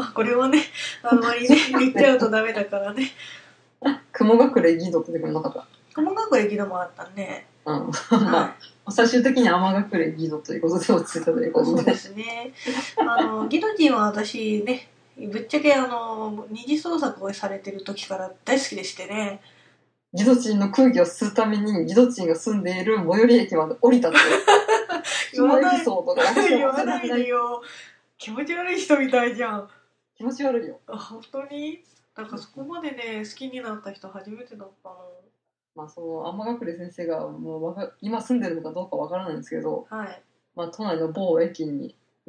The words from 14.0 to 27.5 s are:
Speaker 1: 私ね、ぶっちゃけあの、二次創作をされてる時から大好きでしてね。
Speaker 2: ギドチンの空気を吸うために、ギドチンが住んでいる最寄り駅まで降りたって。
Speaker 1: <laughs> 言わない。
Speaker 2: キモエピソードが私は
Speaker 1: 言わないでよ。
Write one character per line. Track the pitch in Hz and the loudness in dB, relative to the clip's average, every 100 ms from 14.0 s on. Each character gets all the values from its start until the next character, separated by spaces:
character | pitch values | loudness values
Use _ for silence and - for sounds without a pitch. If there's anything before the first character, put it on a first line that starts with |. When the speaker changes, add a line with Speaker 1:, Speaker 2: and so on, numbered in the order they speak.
| 208 | 0
Speaker 1:
私 | 202 214 226 214 214 | -2 -4 -4 -2 -2
ね、 | 214 254 - _ _ - | -2 -6 -8 _ _ -16
ぶ | 214 208 | -10 -8
っ | - | -4
ち | 302 | 0
ゃ | |
け | 302 | 4
あ | 269 254 | 4 2
の、 | 233 226 220 220 208 214 | -4 -6 -8 -8 -10 -12
二 | 220 | -12
次 | 247 302 | -4 -4
創 | 339 330 | -2 -2
作 | 262 196 | -2 -4
を | 196 | -8
さ | 202 196 | -6 -8
れ | 196 | -8
て | 196 | -10
る | 196 196 | -12 -12
時 | 202 - | -12 -10
か | 190 | -8
ら | 185 185 | -10 -10
大 | - 262 | -2 -2
好 | - | -2
き | 196 | -8
で | |
し | 190 - | -12 -12
て | 190 | -10
ね。 | 214 202 202 _ _ _ _ _ _ _ | -6 -6 -8 _ _ _ _ _ _ _
Speaker 2:
ギ | 175 214 | 0 4
ド | 247 | 4
チ | 214 | 4
ン | 208 | 2
の | 196 | 2
空 | - 262 | 6 6
気 | 180 | 6
を | 170 | 2
吸 | - 208 | 2 -4
う | |
た | - 214 | 0 0
め | 208 | 2
に、 | 208 196 165 | 0 0 2
ギ | 196 | 6
ド | 247 | 6
チ | 240 175 | 4 -2
ン | |
が | 165 | -2
住 | - 208 | 0 -2
ん | |
で | 175 185 | -2 -2
い | |
る | 185 220 | 0 0
最 | 165 202 | 2 6
寄 | 233 | 8
り | 240 | 6
駅 | - 165 | 4 0
ま | 156 | -2
で | - | 2
降 | 240 | 4
り | 247 | 6
た | 240 | 4
っ | |
て。 | - | 4
Speaker 1:
<laughs> | - 392 415 415 - 440 - 349 - - - | 4 4 4 4 4 0 0 -6 -6 -6 -6
言 | 254 285 | 0 4
わ | 262 | 4
な | |
い。 | |
Speaker 2:
キ | 349 | 4
モ | 359 | 2
エ | |
ピ | 240 | 0
ソ | 190 | -2
ー | 254 | -2
ド | - | 2
が | |
私 | - - | 2 4
は | 403 254 | 2 4
Speaker 1:
言 | 277 | 2
わ | 269 | 0
な | - 269 | -2 -2
い | 240 | -2
で | 240 247 | -2 0
よ。 | 247 294 | -2 -2